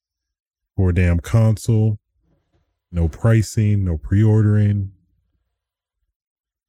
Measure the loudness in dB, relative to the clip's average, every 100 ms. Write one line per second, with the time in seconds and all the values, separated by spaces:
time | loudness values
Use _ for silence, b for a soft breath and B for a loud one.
0 | _ _ _ _ _ _ _ -2 0 2
1 | 0 0 0 0 2 0 -2 0 0 -4
2 | _ _ _ _ _ _ _ _ _ -4
3 | -4 -2 0 0 0 -2 -2 0 -2 -6
4 | -2 0 2 4 2 2 0 -2 -6 -12
5 | _ _ _ _ _ _ _ _ _ _
6 | _ _ _ _ _ _